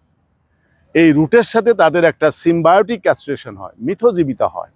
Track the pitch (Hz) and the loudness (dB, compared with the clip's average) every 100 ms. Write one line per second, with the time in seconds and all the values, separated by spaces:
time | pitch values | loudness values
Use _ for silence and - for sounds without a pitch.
0 | _ _ _ _ _ _ _ _ _ 156 | _ _ _ _ _ _ _ _ _ 2
1 | 165 147 156 240 220 226 220 214 160 165 | 4 4 2 2 2 -2 0 2 2 2
2 | 165 - 156 - 165 170 160 190 208 226 | 0 0 -2 -2 -2 0 2 2 0 -4
3 | 175 135 - 135 123 98 92 _ 120 190 | -4 -4 -6 -12 -12 -18 -18 _ -8 -2
4 | 240 180 143 117 104 87 85 | -2 0 -4 -2 -4 -6 -16